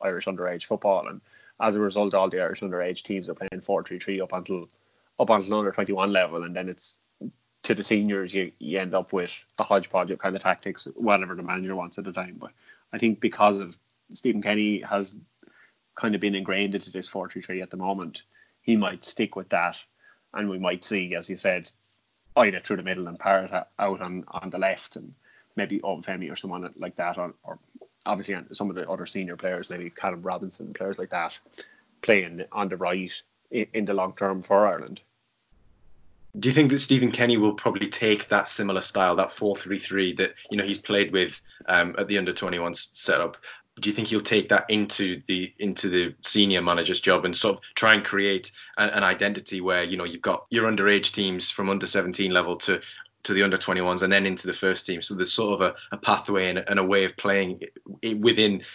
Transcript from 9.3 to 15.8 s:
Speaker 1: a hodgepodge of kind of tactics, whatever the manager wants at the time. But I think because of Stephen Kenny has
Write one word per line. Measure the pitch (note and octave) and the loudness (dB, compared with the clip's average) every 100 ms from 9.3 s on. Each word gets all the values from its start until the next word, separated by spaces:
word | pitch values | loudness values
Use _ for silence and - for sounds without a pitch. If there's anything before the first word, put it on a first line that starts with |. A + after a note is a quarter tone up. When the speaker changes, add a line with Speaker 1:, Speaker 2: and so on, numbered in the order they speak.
| - _ - | -8 _ -4
Speaker 1:
a | |
hodgepodge | G#2+ G2+ F2+ F#2+ F2+ | 2 2 2 -2 -2
of | F#2 | -2
kind | F#2+ F#2+ | -4 -2
of | |
tactics, | F#2+ F2+ G2+ F2+ - - | -2 -2 -4 -10 -10 -4
whatever | A2+ G2+ F#2 F2+ | 2 2 0 -8
the | |
manager | F2 F#2 F#2 F#2+ | -6 -4 -4 -6
wants | E2+ - | -8 -10
at | F#2+ | -8
the | |
time. | F2+ F#2 E2 | -8 -8 -10
But | - _ _ - - | -18 _ _ -20 -12
I | A2+ | 0
think | A#2 G#2 | 0 2
because | G#2+ - G#2 G2 | 0 6 6 6
of | F2+ - _ _ _ | -4 -12 _ _ _
Stephen | - B2+ G#2+ | -4 -2 0
Kenny | G#2 G#2 G#2+ G2+ - | 0 2 2 0 -2
has | G2+ G2 G#2 - _ _ _ _ _ | -4 -4 -12 -20 _ _ _ _ _